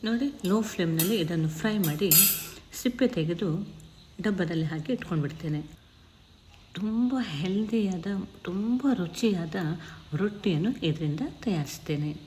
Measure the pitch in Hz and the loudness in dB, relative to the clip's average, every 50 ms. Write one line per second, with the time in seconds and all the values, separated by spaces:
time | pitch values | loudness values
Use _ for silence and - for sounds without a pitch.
0 | - 220 233 233 262 285 285 - - 185 196 220 220 220 - - 180 165 160 160 | 0 0 0 2 0 0 -2 -2 0 2 2 2 2 0 0 0 0 2 6 6
1 | 165 185 226 214 170 156 170 165 156 160 - - - 220 214 214 190 160 147 156 | 6 6 6 2 2 0 0 0 0 0 -2 0 -2 0 2 2 2 2 2 2
2 | 202 190 156 165 196 - - - - - - - - - - - - 254 240 - | 2 4 6 6 6 6 4 0 -4 -10 -14 -16 -18 -16 -14 -2 -2 -2 2 4
3 | 262 240 - 175 160 156 170 170 - 175 151 180 202 - - - - - - - | 2 2 4 2 0 0 0 0 0 0 0 -2 -4 -6 -10 -16 -18 -20 -20 -20
4 | - - - - 175 214 202 180 180 165 170 165 160 156 160 160 156 - 254 233 | -20 -20 -14 -4 -2 -2 0 0 0 0 0 0 0 0 -2 -4 -2 -2 -4 -4
5 | - - 180 160 143 143 - - - 160 151 147 151 - - - - - - - | -2 -2 -2 -2 0 -2 -4 -6 -6 -4 -4 -4 -4 -8 -14 -20 -20 -20 -20 -20
6 | - - - - - - - - - - - - - - - - 196 214 220 226 | -20 -20 -20 -20 -20 -20 -20 -20 -20 -20 -20 -20 -20 -16 -10 -4 -4 0 2 2
7 | 247 247 254 262 240 202 156 143 156 185 190 208 220 208 226 226 208 196 185 175 | 2 2 2 0 -2 -2 -2 -2 -2 0 0 0 0 2 2 2 2 2 0 -2
8 | 165 196 202 196 - - - - - - 175 190 208 226 240 254 277 277 254 180 | -2 -4 -4 -4 -4 -6 -12 -12 -8 -6 -4 -2 0 0 0 2 4 2 2 2
9 | 175 165 - - - 226 202 175 165 156 - 190 180 156 165 185 - - - - | 0 -4 -2 0 2 2 2 2 -2 -4 -4 -2 -2 -2 -2 -4 -8 -14 -16 -18
10 | - - - 147 185 208 208 - - 208 175 151 165 220 262 - - 165 156 - | -14 -6 -4 0 0 0 -2 0 0 2 2 2 2 0 0 0 0 -2 0 0
11 | 165 151 147 160 262 311 - - - - 196 165 147 - - - - - 156 147 | 0 -2 -2 -2 -4 -6 -6 -6 -2 0 0 0 0 -4 -6 -12 -6 -4 -2 -2
12 | 147 151 151 - - | -2 -4 -4 -8 -12